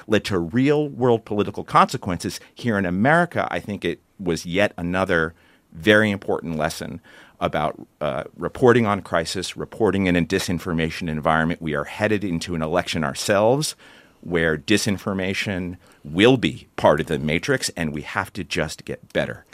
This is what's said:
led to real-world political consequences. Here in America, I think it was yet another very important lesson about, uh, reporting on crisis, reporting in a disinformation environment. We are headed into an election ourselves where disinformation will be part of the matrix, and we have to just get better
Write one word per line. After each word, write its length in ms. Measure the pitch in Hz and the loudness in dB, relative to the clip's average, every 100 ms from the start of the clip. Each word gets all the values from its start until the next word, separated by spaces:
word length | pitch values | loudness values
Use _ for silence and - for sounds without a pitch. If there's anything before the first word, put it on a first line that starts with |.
| - | 0
led 180 | 107 | 0
to 140 | - 95 | 0 -2
real-world 880 | 85 110 135 147 151 139 123 113 - | 0 0 2 2 0 0 2 2 0
political 380 | 104 101 107 | -2 -2 -4
consequences. 760 | 95 151 185 131 101 85 98 - - | -2 2 2 0 -4 -4 -4 -8 -12
Here 240 | - 120 101 | -8 -2 0
in 80 | 90 | 0
America, 600 | 90 123 165 175 107 - | 2 4 4 2 -2 -4
I 100 | 87 | -4
think 240 | 85 98 | -6 -6
it 160 | 87 78 _ - | -4 -6 _ -8
was 280 | 90 82 87 | -4 -4 -2
yet 260 | 87 104 - | 0 0 0
another 560 | 87 92 95 87 80 - _ _ _ | -4 -2 2 2 0 -4 _ _ _
very 380 | 82 80 107 107 | -2 4 6 6
important 460 | 101 - 95 80 80 | 0 -4 -4 -4 -4
lesson 460 | 76 - 85 - - - - - | -4 -4 -10 -12 -16 -20 -20 -6
about, 480 | 87 78 76 - - - | -4 -2 -2 -4 -14 -6
uh, 220 | 73 65 - - | -4 -4 -8 -8
reporting 480 | 85 - 127 120 | -8 4 6 6
on 160 | 110 101 | 4 0
crisis, 560 | - 87 82 95 87 - | -2 -2 -2 -4 -8 -8
reporting 500 | 76 - 107 95 95 | -10 0 2 4 2
in 80 | |
a 60 | 87 | 2
disinformation 880 | 80 92 - 85 - 82 80 - 85 | 2 0 -2 -4 -4 -2 -2 -4 -6
environment. 540 | 78 78 80 80 82 | -2 2 2 2 -2
We 120 | 82 | -4
are 100 | 71 | -4
headed 380 | 73 - 104 104 | -6 -2 0 0
into 320 | 98 82 90 | -2 -4 -4
an 60 | 85 | -4
election 420 | 78 87 87 90 | -2 -2 -2 -2
ourselves 720 | 73 67 - 101 110 139 156 - - - - _ | -4 -4 0 2 4 2 -2 -8 -16 -20 -20 _
where 380 | - 87 82 78 | -4 0 2 0
disinformation 1200 | - 104 - 95 - 95 92 98 - 92 90 87 _ _ | 2 2 2 -2 -4 -4 -4 -4 -4 -4 -6 -10 _ _
will 320 | 73 80 113 131 | -6 4 6 6
be 320 | 85 65 - - | 2 -4 -10 2
part 240 | 104 78 | 4 4
of 60 | 78 | 2
the 120 | 76 | -2
matrix, 520 | 76 82 - 131 - | 0 -2 0 -2 -2
and 240 | - 80 | -4 -6
we 80 | 73 | -6
have 280 | 73 107 95 | -6 -6 -6
to 100 | - | -8
just 400 | 82 87 78 - | -6 -4 -4 -6
get 260 | - 71 - | -12 -14 -6
better 320 | - 65 58 - | -4 -4 -6 -16